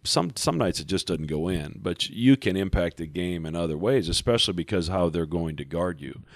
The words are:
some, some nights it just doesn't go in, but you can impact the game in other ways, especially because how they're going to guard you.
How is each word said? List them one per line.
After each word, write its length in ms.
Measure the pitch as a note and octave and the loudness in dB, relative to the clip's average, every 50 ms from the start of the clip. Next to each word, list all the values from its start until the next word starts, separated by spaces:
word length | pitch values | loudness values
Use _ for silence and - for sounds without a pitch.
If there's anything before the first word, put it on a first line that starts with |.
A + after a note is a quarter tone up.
| - | -4
some, 280 | - - D3+ F2+ F2 - | 0 0 0 0 0 -2
some 240 | - - - E3+ D#3+ | -2 -2 0 2 2
nights 220 | A#2 F2+ - - | 2 0 0 -2
it 60 | D#2 D2 | -2 -2
just 180 | F#2+ F#2 - | -2 -2 0
doesn't 200 | - F2 D#2 D#2 D2 | -2 -4 -4 -2 -2
go 200 | D2+ D2+ D#2+ F2+ | -2 -2 0 0
in, 300 | F#2+ E2 D2+ D#2 - - | 0 -2 -4 -6 -8 -6
but 280 | - F#2 F2 - - - | -4 -4 -4 -4 -4 -6
you 260 | - G#2 A#2+ C3 C3+ | -2 4 6 6 6
can 200 | B2+ - G2+ F#2 | 6 6 2 0
impact 400 | F#2+ G2 F#2+ - G2+ F2 E2+ - | 0 0 2 2 2 2 0 -2
the 100 | - E2+ | -4 -8
game 400 | D#2 D2+ F2+ F2 F2+ F2+ E2+ D#2+ | -6 -4 -4 -2 -2 -2 -4 -4
in 80 | D#2 E2 | -4 -2
other 240 | E2+ E2+ D#2+ D#2 D2 | -2 -2 -2 -2 0
ways, 300 | F#2 A2+ C#3 C3 - E2 | 0 2 2 2 2 0
especially 460 | E2+ - - A#2+ A#2 A2+ G#2 G#2 F2+ | -2 0 2 2 2 4 2 2 0
because 340 | E2+ E2 - G#2 F2+ E2 D#2+ | -2 -2 0 0 0 0 0
how 200 | F#2+ F#2 F2 E2+ | 2 2 2 2
they're 180 | D#2+ F2 E2 | 2 0 -2
going 300 | D2+ E2+ E2+ E2 D#2+ D2+ | -2 -2 -2 -2 -2 -4
to 80 | C#2+ C#2+ | -6 -8
guard 360 | C#2 D#2+ E2+ F2+ F2+ E2+ C#2 | -4 -2 -2 -2 -2 -2 -6
you. 200 | C#2 B1+ B1+ B1 - - - | -10 -12 -12 -14 -16 -20 -20